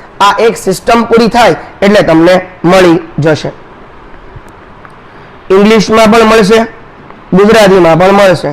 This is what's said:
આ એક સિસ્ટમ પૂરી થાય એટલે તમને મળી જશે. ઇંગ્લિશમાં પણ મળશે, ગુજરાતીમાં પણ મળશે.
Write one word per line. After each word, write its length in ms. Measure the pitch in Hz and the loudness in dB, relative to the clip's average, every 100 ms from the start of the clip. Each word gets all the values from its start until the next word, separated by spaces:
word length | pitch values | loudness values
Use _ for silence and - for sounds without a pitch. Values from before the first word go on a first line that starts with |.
| - - | -16 -4
આ 140 | 202 196 | -2 0
એક 180 | 226 202 | -2 -4
સિસ્ટમ 460 | - 185 - 233 | -6 -6 -2 -2
પૂરી 240 | 220 233 233 | 0 0 0
થાય 280 | 240 220 156 - - | 0 -2 -2 -8 -6
એટલે 200 | 202 208 | -2 0
તમને 400 | 160 160 170 185 185 - 165 | 0 0 2 0 -4 -8 -2
મળી 420 | 185 180 165 - - | 0 2 0 -4 -6
જશે. 320 | 151 156 - - - - - - - - - - - - - - - - - - - - - | -4 -4 -6 -14 -20 -20 -20 -20 -20 -20 -20 -20 -20 -20 -20 -20 -20 -20 -20 -20 -20 -16 -4
ઇંગ્લિશમાં 540 | 190 208 220 214 220 220 | 0 2 0 0 0 2
પણ 180 | 226 | 2
મળશે, 400 | 220 226 196 226 226 - - - - - - | 2 0 2 0 -2 -10 -20 -20 -20 -20 -4
ગુજરાતીમાં 680 | 180 202 226 202 190 170 160 | 0 2 2 2 2 2 2
પણ 120 | 185 | 2
મળશે. 380 | 202 196 180 147 | 2 2 0 -4